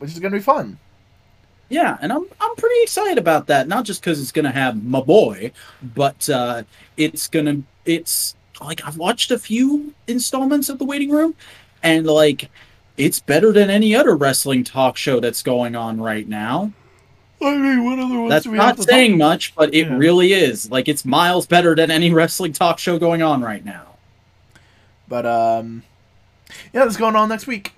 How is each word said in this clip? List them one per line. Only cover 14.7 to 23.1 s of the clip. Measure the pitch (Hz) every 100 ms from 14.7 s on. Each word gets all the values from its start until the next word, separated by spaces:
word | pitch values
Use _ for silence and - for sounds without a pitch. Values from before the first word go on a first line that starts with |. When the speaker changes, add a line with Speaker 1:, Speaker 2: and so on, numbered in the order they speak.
| 131 127 -
Speaker 2:
show | 147 123
that's | 117 -
going | - 123 120 117
on | 113 110
right | 113 107 104
now. | 107 110 135 208 - _ _ _ _ _ _
Speaker 1:
I | 285 285
mean, | 269 254
what | 240 262
other | 254 247
ones | 233
Speaker 2:
That's | 156
Speaker 1:
do | 226
we | 214
have | 233
Speaker 2:
not | 247
Speaker 1:
to |
Speaker 2:
saying | 202 254 240
Speaker 1:
talk | 175
Speaker 2:
much, | 151 175 - -
but | 151
it | 156 160
Speaker 1:
Yeah. | 127
Speaker 2:
really | 160 180 180
is. | 196 139 214 107
Like, | 127 139
it's | 147
miles | 131 147 175 180
better | - 175 175
than | 160 160
any | 160 170
wrestling | 165 160 - 180
talk | 143 175 165
show | - 170
going | 170